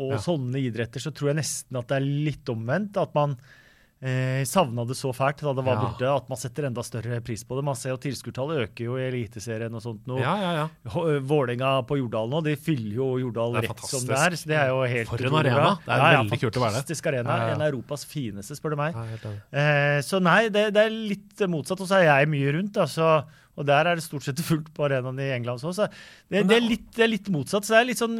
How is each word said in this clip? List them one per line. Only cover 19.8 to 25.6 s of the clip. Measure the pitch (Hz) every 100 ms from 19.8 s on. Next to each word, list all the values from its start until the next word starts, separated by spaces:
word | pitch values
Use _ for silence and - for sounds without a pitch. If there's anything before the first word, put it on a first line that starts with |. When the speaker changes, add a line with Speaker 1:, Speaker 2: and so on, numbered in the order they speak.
| 143 143
Speaker 1:
så | 139 190
nei, | 175 185 226
det, | 208 214
det | 208 220
er |
litt | 220 220 - - - 196
motsatt, | 165 - 185
og | 185
så | 196
er | 165 135
jeg | 151
mye | 143 139
rundt, | 151 208
da, | 208 151
så, | - 160 156 156 - _ -
og | 143
der | 139 170
er |
det | 170
stort | - 147 -
sett | 131
fullt | 165 160 156
på | -
arenaen | 147 135 127 131
i | 135
England | 123 117 123